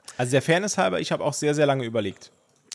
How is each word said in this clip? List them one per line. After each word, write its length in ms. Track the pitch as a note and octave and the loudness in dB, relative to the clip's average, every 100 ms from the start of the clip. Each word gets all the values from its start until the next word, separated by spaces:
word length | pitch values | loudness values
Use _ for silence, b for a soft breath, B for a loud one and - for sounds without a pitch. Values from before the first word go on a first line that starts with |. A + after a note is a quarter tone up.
| - B | -12 B
Also 140 | B2+ | 0
der 100 | C3+ | 2
Fairness 360 | - E3+ G3+ G3 | 2 0 0 0
halber, 220 | F#3 F3+ | 0 0
ich 100 | D#3 | -2
hab 80 | D#3+ | -2
auch 120 | D3 | -2
sehr, 220 | C3+ D3+ | -2 0
sehr 120 | D3 C#3+ | 2 2
lange 180 | C3+ | 2
überlegt. 460 | A#2+ A2+ G2+ F#2 - _ _ _ - | -2 -2 -4 -6 -16 _ _ _ -12